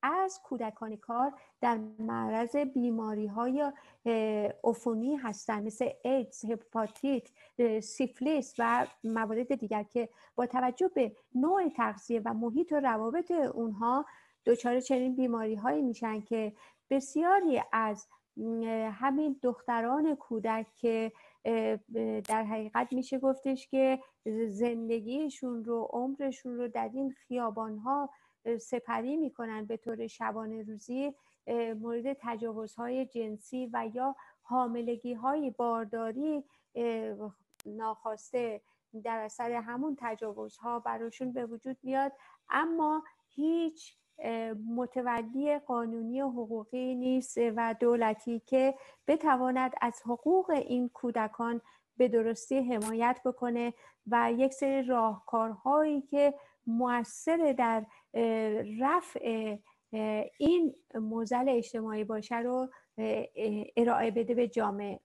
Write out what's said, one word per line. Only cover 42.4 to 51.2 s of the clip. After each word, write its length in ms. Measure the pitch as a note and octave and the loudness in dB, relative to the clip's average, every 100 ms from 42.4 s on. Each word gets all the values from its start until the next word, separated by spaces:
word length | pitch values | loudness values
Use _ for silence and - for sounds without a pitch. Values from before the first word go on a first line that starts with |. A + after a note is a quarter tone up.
| _ | _
اما 540 | C4 D#4+ E4 D4+ D#4 D#4 _ _ | 0 2 2 2 2 -4 _ _
هیچ، 680 | - D4+ E4 E4 D#4+ - _ _ _ | -2 0 2 0 -4 -20 _ _ _
اه، 340 | A#3 A3+ A3+ | -6 -4 -4
متولی 1080 | G#3+ A3 A#3 B3 B3+ B3 A#3 A3+ B3+ D4 D4 | -6 -4 -4 -2 -2 0 -2 -2 -2 2 0
قانونی 600 | D4 B3 A#3 A#3 A3+ B3+ | 0 -2 -2 -4 -4 -2
و 60 | C#4 | -2
حقوقی 680 | B3 A3+ A3+ G#3+ B3+ B3+ B3+ | -2 -4 -6 -6 -4 -2 0
نیست 420 | B3+ B3+ B3+ - | 2 2 0 0
و 380 | A#3 A3 A3+ A3+ | 2 2 -2 2
دولتی 600 | A#3+ A#3+ A3 G#3+ - A#3 | 4 6 4 0 -2 -6
که 360 | _ C4 C4 C4+ - - - | _ 4 4 2 -8 -12 2
بتواند 680 | D4+ D#4 C4 B3+ B3+ B3+ - | 2 4 4 4 2 0 0
از 200 | A#3+ A#3 A3+ | -2 -2 -4
حقوق 440 | A#3 - F#4 F#4 | -2 4 4 4
این 400 | D4+ - B3 B3 | 0 2 0 -2
کودکان 720 | - B3 A#3 | -2 -2 0